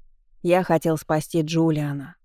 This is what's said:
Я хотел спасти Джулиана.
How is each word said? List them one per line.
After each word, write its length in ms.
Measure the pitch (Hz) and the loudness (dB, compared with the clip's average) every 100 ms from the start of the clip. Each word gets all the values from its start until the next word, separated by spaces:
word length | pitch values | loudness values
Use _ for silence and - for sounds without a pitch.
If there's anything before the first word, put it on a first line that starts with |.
| - _ _ _ | -20 _ _ _
Я 220 | 175 180 | 2 2
хотел 340 | 175 165 165 156 | 4 0 2 -2
спасти 440 | - 156 - 170 | -2 -4 -2 -2
Джулиана. 760 | 156 165 165 151 147 143 139 - | 0 0 2 0 -4 -6 -12 -14